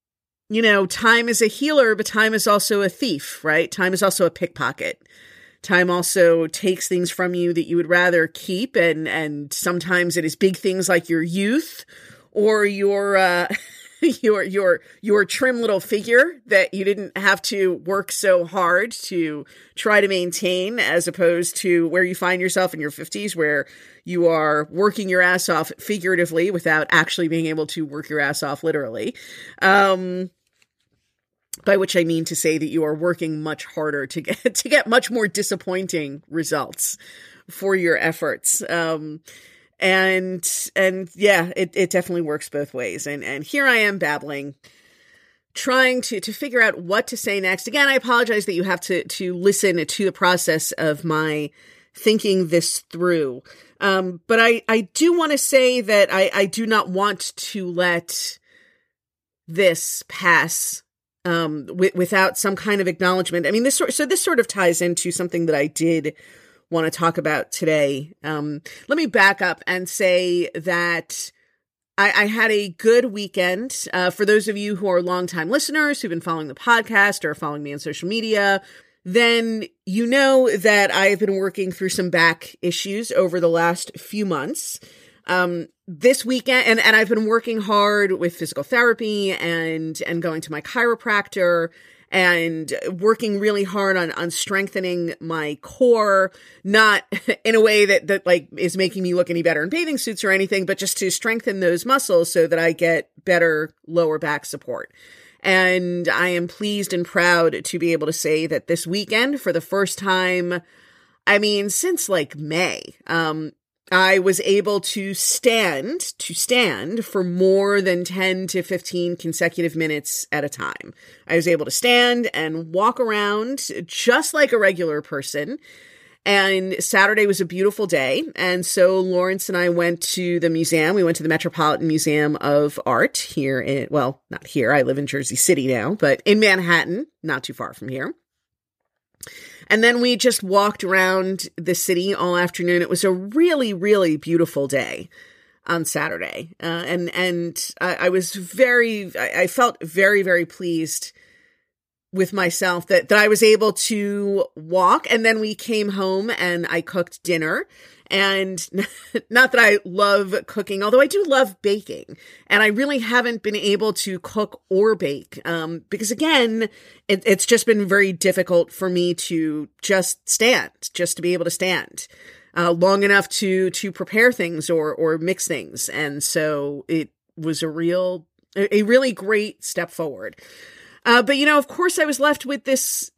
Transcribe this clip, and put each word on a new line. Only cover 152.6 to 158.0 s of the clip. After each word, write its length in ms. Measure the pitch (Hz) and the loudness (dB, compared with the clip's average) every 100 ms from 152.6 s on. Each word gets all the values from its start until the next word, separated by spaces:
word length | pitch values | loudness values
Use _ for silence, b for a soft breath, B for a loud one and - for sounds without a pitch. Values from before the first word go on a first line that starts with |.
| 190 175 - | -2 -2 2
that, 200 | 185 - | 2 4
that 100 | 208 | 4
I 100 | 214 | 6
was 140 | 214 | 6
able 300 | 220 214 214 | 6 6 4
to 720 | - - 214 202 202 202 196 - - | 0 -2 -2 -4 -4 -2 0 -2 -6
walk. 500 | 160 180 180 277 - | -2 2 4 4 2
And 160 | 233 | 0
then 140 | 226 220 | 2 0
we 160 | 214 | -2
came 360 | 214 - 220 208 | -6 -4 -2 -2
home 400 | 196 190 190 214 | -2 -2 -2 -2
and 360 | - 180 175 165 | -2 -2 -2 -2
I 120 | 165 | -4
cooked 420 | 160 190 175 - | -4 -4 -6 -6
dinner. 440 | - 170 156 208 403 b b b | -4 -2 0 -4 -6 b b b